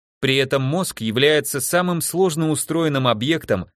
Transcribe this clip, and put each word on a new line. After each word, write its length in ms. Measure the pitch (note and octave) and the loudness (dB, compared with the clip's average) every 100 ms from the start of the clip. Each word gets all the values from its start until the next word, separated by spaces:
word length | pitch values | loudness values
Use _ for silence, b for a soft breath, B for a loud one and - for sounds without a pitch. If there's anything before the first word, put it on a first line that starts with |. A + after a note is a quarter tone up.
| _ _ | _ _
При 160 | C#3 C3+ | 0 2
этом 260 | C3 C#3 | 2 0
мозг 380 | C3 E3+ F#3 - | 0 -2 -2 -4
является 600 | A2 A2 C#3+ D3+ C#3+ C#3+ | -2 2 4 2 0 -4
самым 420 | - F3 F3+ E3+ | -2 0 0 -2
сложно 480 | - E3+ F#3+ D3+ D#3+ | -2 0 0 2 0
устроенным 560 | D3+ - D#3+ D#3+ C#3 B2+ | -2 -2 0 0 2 0
объектом 640 | A2 B2+ D#3+ - G2+ E2+ _ | 0 0 -2 0 -2 -4 _